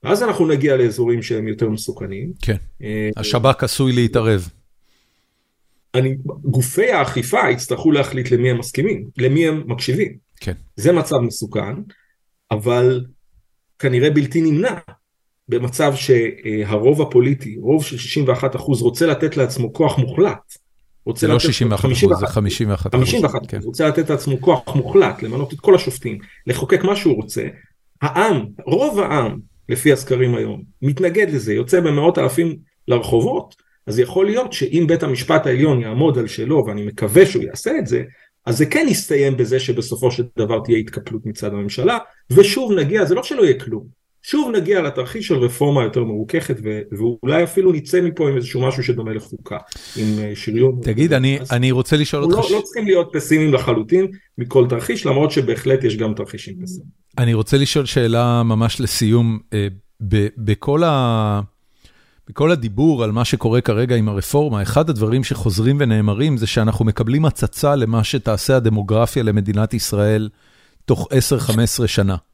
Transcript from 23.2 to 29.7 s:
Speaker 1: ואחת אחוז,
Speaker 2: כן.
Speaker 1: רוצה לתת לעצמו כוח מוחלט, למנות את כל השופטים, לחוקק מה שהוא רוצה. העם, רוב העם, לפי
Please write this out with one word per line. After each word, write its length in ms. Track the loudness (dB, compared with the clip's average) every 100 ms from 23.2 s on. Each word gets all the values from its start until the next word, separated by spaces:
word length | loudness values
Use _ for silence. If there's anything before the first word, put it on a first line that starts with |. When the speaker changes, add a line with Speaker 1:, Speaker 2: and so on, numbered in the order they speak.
Speaker 1:
ואחת 120 | 0 -2
אחוז, 100 | -6
Speaker 2:
כן. 100 | -8
Speaker 1:
רוצה 240 | -8 0 0
לתת 220 | 0 0
לעצמו 320 | -2 -2 -2
כוח 340 | 2 2 2 -4
מוחלט, 480 | 2 2 2 0
למנות 300 | -8 -6 -8
את 60 | -4
כל 160 | 4 4
השופטים, 420 | 4 -8 -10 -10 -14 -16 -6
לחוקק 360 | -4 0 0
מה 120 | 2 0
שהוא 200 | 0 0
רוצה. 320 | -4 -8 -8 -12 _ _ _ _
העם, 440 | -4 0 2 0 -4 -12 -2
רוב 340 | 0 0 0
העם, 400 | -2 0 -2 -6 -14 _
לפי 240 | -8